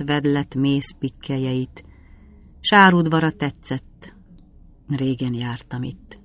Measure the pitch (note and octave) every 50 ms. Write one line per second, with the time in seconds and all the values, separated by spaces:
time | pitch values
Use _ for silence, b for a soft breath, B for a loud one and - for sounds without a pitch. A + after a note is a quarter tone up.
0 | C#3+ C#3 D3 D3 C#3 D3 C#3+ C#3+ C#3+ - - C3 C#3 C#3 C#3 C#3+ C#3 - - -
1 | - C3 - - - - C#3 C3 C3 C3 B2+ B2+ C3 B2+ - - b b b b
2 | b b b b b b b b b b b b - - G#3+ G3+ G3 F#3+ F3+ F3
3 | E3 D#3+ E3 D#3+ D#3+ D#3 - - D3 C#3 - - - - C3 C#3 - - - -
4 | - - - - - - - - - - - - - - - - - - D3 C3+
5 | C3+ C3 C3 B2 C3 B2 A#2+ A#2 B2 A#2+ B2 B2 - - - B2 B2+ C3+ - -
6 | - - - -